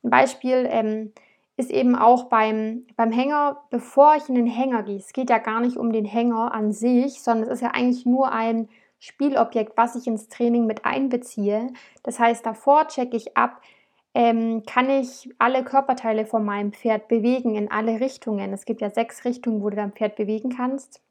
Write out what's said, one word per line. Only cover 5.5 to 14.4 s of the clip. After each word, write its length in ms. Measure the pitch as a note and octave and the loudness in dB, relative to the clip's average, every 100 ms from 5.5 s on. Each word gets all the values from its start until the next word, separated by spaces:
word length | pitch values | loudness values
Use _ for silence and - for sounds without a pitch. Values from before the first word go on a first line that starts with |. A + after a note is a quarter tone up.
| A3+ | -2
nicht 160 | B3 B3 | -2 -2
um 160 | A#3 | -2
den 120 | A3 | -2
Hänger 480 | G#3 A3 A#3+ A3+ A#3 | -2 -2 0 0 -2
an 200 | A3 G#3+ | -2 -4
sich, 500 | G#3 A#3 B3 C4+ C4 | -2 2 2 0 -4
sondern 260 | - A3+ A3 | -2 -2 -2
es 60 | |
ist 80 | B3 | -4
ja 80 | B3 | -4
eigentlich 340 | - B3 B3 | 0 0 0
nur 280 | A#3+ B3+ C4+ | 2 2 2
ein 360 | A3+ A3+ A3+ A3 _ _ _ | 0 -2 -2 -6 _ _ _
Spielobjekt, 720 | - _ C#4+ C4+ A#3 A#3 A3 - | -20 _ 0 2 0 0 -2 0
was 200 | A#3+ A#3+ | 0 0
ich 100 | B3 | -4
ins 220 | A3 - | -6 -8
Training 360 | - A#3+ A#3+ | -2 2 2
mit 220 | A3+ A3 - | 0 0 -2
einbeziehe. 800 | C4 C4+ A#3+ B3 - G3+ G#3 B3 B3 - _ | 0 0 -2 -4 -4 -2 -2 -4 -12 -20 _
Das 160 | - A#3 | -10 2
heißt, 280 | A#3 A#3 A3+ | 2 2 -6
davor 420 | A3 - D4 D#4 | -4 4 4 4
checke 300 | - B3 A#3+ | -4 -4 -4
ich 180 | - - | -2 0
ab, 240 | B3 - _ _ _ _ _ | 0 -2 _ _ _ _ _
ähm, 480 | - A#3 A3+ | 2 2 2